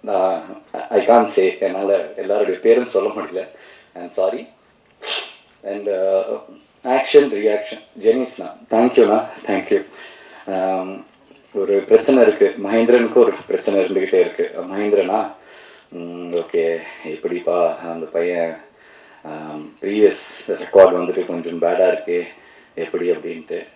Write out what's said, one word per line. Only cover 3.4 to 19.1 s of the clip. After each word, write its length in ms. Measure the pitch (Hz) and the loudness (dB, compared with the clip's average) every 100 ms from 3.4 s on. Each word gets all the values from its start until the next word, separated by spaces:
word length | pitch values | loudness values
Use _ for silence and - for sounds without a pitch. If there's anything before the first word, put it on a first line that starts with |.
| - - - - _ 87 | -10 -16 -20 -20 _ -16
I'm 120 | 87 - | -10 -2
sorry. 220 | 95 120 240 _ _ _ _ _ - - - - _ _ 101 | -2 -2 -12 _ _ _ _ _ -8 -8 -8 -18 _ _ -10
And, 160 | 101 104 | -6 -4
uh, 340 | 92 95 95 95 - - - _ _ 127 | -2 0 0 -2 -6 -10 -20 _ _ -2
ஆக்ஷன், 440 | 135 139 147 139 104 | 0 6 4 4 0
ரியாக்ஷன், 440 | 107 104 - 110 - - | 0 0 -4 -14 -18 -2
ஜெனிஸ்ண்ணா, 440 | 104 120 123 - 87 - - | 0 2 -2 -8 -14 -16 -4
thank 240 | 113 123 127 | 0 2 4
you-ண்ணா, 200 | 104 113 - - - | 4 2 -2 -12 -4
thank 220 | 95 - | -4 0
you. 80 | 98 - - - - - - - 95 | -2 -2 -18 -20 -20 -20 -18 -8 -4
Um, 340 | 92 95 95 95 - _ _ _ _ 104 | -2 -4 -6 -12 -18 _ _ _ _ -6
ஒரு 140 | 95 98 - | 0 0 4
பிரச்சனை 320 | 113 - 131 110 | 4 6 6 4
இருக்கு, 220 | 104 101 - | 4 2 0
மகேந்திரனுக்கு 560 | 98 113 117 123 113 123 110 | -2 0 4 4 4 4 4
ஒரு 80 | - - | 2 -6
பிரச்சனை 300 | 92 - 98 | -4 0 0
இருந்துகிட்டே 360 | 92 95 95 92 87 | 0 -2 0 2 2
இருக்கு. 200 | - 87 - 87 | 0 -6 -6 -8
மகேந்திரனா, 500 | 95 104 101 90 107 - - - - - - _ 87 | -4 0 0 2 -2 -4 -10 -20 -20 -20 -20 _ -14
ம், 300 | 85 87 87 85 | -12 -12 -6 -6
ஓகே, 240 | 82 87 82 80 - - 80 | -2 -2 0 -2 -8 -16 -12
எப்படிப்பா 440 | 78 85 87 82 87 85 80 85 | -8 -6 -4 -2 0 0 -2 -10
அந்த 120 | 85 80 85 | -10 -6 -4
பையன், 360 | 87 87 82 80 - _ _ - - | -2 -2 -4 -8 -18 _ _ -20 -20